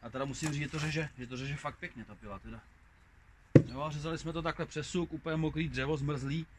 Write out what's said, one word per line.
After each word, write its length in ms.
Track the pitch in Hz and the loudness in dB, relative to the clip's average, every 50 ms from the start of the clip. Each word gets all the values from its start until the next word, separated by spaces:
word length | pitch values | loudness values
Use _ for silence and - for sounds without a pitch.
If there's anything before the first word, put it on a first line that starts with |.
a 80 | - 120 | -12 -8
teda 160 | 113 131 135 | -4 -2 -2
musím 280 | 139 131 117 156 156 147 | -2 -2 -2 -2 0 0
říct, 80 | 143 | 0
že 80 | 147 131 | -2 -2
to 100 | - 156 | -2 -2
řeže, 300 | 147 156 151 156 160 143 - 123 | 0 0 0 0 -2 -2 -4 -8
že 100 | 123 117 | -10 -8
to 100 | 127 123 | -6 -6
řeže 180 | 131 139 143 | -4 -4 -4
fakt 220 | 143 - 147 143 - | -4 -4 -6 -6 -6
pěkně 280 | - 175 - 127 110 | -10 -12 -10 -10 -12
ta 100 | - 107 | -12 -14
pila 240 | 95 - 104 101 98 | -14 -12 -10 -10 -10
teda. 220 | - 113 113 113 - - - - - - - - - - - - - - - - - - - - - | -10 -10 -12 -12 -14 -18 -20 -20 -20 -20 -20 -20 -20 -20 -20 -20 -20 -20 -20 -20 -20 10 10 10 10
Jo, 240 | - 127 131 143 156 | 10 -4 -4 -4 -4
řezali 280 | 147 147 143 160 165 156 | -4 -4 -4 -2 -4 -2
jsme 160 | - 165 165 | -4 -4 -4
to 80 | 165 | -2
takhle 240 | 160 165 156 - 120 | -2 -2 -2 -2 -4
přes 240 | 117 - 151 143 - | -4 -4 -6 -6 -2
suk, 240 | - 180 175 - - | 0 0 0 0 -4
úplně 220 | 151 - 165 160 | -6 -4 -2 0
mokrý 340 | 160 160 156 139 151 160 156 | 2 0 0 0 0 -2 -2
dřevo, 280 | 123 127 131 139 156 147 | 0 -2 0 0 0 0
zmrzlý. 480 | 135 143 151 139 127 139 143 165 160 - - | 0 0 0 0 0 0 0 -2 -2 -4 -10